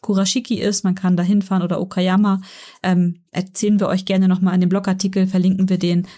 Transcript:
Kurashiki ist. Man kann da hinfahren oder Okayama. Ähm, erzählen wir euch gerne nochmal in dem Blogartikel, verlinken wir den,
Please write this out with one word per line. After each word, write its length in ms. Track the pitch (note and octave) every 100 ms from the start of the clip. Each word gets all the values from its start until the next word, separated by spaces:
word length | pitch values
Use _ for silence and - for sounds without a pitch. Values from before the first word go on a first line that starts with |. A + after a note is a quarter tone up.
Kurashiki 580 | - G3 G3 C4 A#3+ A3+
ist. 220 | G3+ G3+
Man 100 | F#3+
kann 220 | F#3 F#3 F3+
da 60 |
hinfahren 400 | F3 G#3 F#3+ F#3+
oder 180 | F3+ F3
Okayama. 600 | F#3 - F3+ F#3 G#3 G3 F#3+ - - -
Ähm, 380 | F#3+ F3+ F3 E3+ _
erzählen 460 | - F#3+ - G#3+ G#3
wir 80 | F#3+
euch 160 | F#3 F#3+
gerne 220 | F#3+ F#3+
nochmal 260 | F3+ F#3
in 60 | F3+
dem 80 | F3+
Blogartikel, 560 | F#3+ G3 F#3+ G3 F#3+ F#3
verlinken 420 | F#3 F#3 F#3 F#3+
wir 100 | F3+
den, 280 | F3 F3 F3+